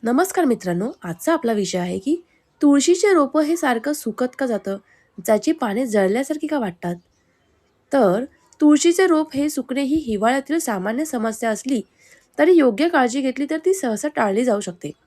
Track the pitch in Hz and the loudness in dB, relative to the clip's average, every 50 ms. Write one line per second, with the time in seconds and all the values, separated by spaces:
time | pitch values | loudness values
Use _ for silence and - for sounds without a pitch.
0 | - 226 240 269 359 381 - - 349 277 233 - - 185 175 175 190 247 339 _ | -2 0 0 0 0 0 0 0 0 0 0 -2 -2 -4 -4 -4 -4 -6 -8 _
1 | - 180 165 - - - 330 311 - 233 226 208 196 180 - 185 175 180 180 190 | -12 -12 -12 -6 -2 -2 -2 0 0 -2 -2 -2 -2 -2 -2 -4 -4 -4 -6 -6
2 | - 269 311 349 - _ _ _ _ _ _ _ - 294 285 285 269 330 349 359 | -2 -4 -4 -4 -4 _ _ _ _ _ _ _ 2 4 4 4 4 4 2 2
3 | 359 415 392 339 285 269 - 302 311 294 330 339 320 277 247 226 220 285 302 - | 4 4 4 4 2 2 0 0 0 0 0 -2 0 -2 -2 -2 -2 -4 -6 -4
4 | - 233 208 - 254 247 - - 277 254 226 202 - 196 196 202 _ _ _ _ | -6 -8 -4 -4 -4 -4 -4 -4 -4 -4 -4 -4 -4 -6 -8 -8 _ _ _ _
5 | _ _ _ - 175 - 220 214 - - 330 330 262 220 196 226 269 247 208 208 | _ _ _ -12 0 0 0 2 2 0 -2 -2 -2 -4 -2 -2 -4 0 0 2
6 | 196 185 202 240 277 - 311 302 - 302 311 294 233 190 175 _ - 175 175 170 | 2 2 0 -2 -2 -4 -6 -6 -4 -4 -4 -2 -4 -4 -8 _ -8 -8 -8 -8
7 | _ _ _ _ _ _ _ _ _ _ _ _ _ _ _ _ _ _ - 277 | _ _ _ _ _ _ _ _ _ _ _ _ _ _ _ _ _ _ 2 2
8 | 240 190 175 208 247 294 _ _ _ _ _ _ 311 302 294 294 - 349 339 - | 4 4 2 2 -2 -6 _ _ _ _ _ _ 4 6 6 6 6 2 4 4
9 | 381 370 330 311 311 311 - 269 285 302 294 - 254 - 254 262 277 262 285 320 | 4 4 4 2 0 -2 -2 -2 -2 -2 -2 -6 -6 -4 -4 -4 -2 0 -2 -2
10 | 302 240 220 196 202 226 254 277 269 - 294 339 330 - 220 190 185 202 226 247 | -2 -2 -4 0 2 2 2 0 -2 -2 -4 -4 -2 -2 -4 -4 -4 -4 -4 -4
11 | 311 311 - 247 220 226 220 - - 226 220 196 - 254 277 233 190 _ _ _ | -4 -4 -4 -4 -4 -4 -4 -4 -4 -4 -4 -4 -4 -4 -4 -4 -4 _ _ _
12 | _ _ - _ _ _ _ - 294 320 370 339 285 254 214 196 294 339 339 302 | _ _ -20 _ _ _ _ 2 4 6 6 6 6 4 2 2 0 0 2 2
13 | 254 247 220 277 262 262 247 - 285 277 311 320 311 370 381 381 - 247 220 214 | 0 2 0 -2 -4 -4 -4 -4 -4 -4 -4 -2 0 0 0 0 -2 -4 -4 -4
14 | - 302 302 - 233 208 190 208 254 247 214 202 202 - 175 - - 151 147 _ | -4 -6 -4 -2 -2 0 0 0 0 0 0 0 -2 -6 -12 -10 -12 -14 -14 _
15 | _ | _